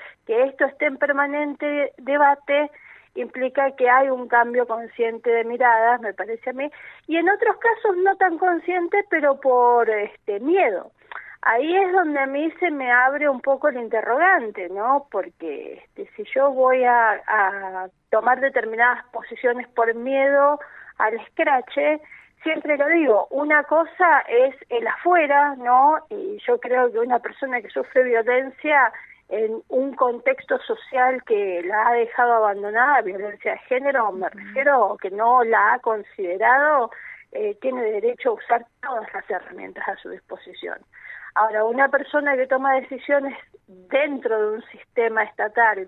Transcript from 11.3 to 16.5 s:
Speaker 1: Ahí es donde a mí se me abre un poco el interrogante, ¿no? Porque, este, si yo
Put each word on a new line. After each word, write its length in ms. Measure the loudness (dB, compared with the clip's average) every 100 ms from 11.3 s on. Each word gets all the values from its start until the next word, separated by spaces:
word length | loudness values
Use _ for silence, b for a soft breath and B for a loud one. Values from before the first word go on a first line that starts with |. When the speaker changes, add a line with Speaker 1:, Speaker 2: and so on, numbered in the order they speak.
| B
Speaker 1:
Ahí 340 | -2 0 0 0
es 160 | 2
donde 280 | 2 0 -2
a 60 | -4
mí 240 | -4 -4 -4
se 100 | -4
me 180 | -4 0
abre 380 | 2 2 2 0
un 140 | 0
poco 260 | -2 0 -2
el 80 | -4
interrogante, 920 | -4 -4 -2 2 2 2 0 -8 -10
¿no? 380 | -6 -2 -2 -2
Porque, 640 | -6 -8 -10 -12 -10 -12
este, 360 | -18 _ -18 -16 -14
si 80 | -8
yo 180 | 0 0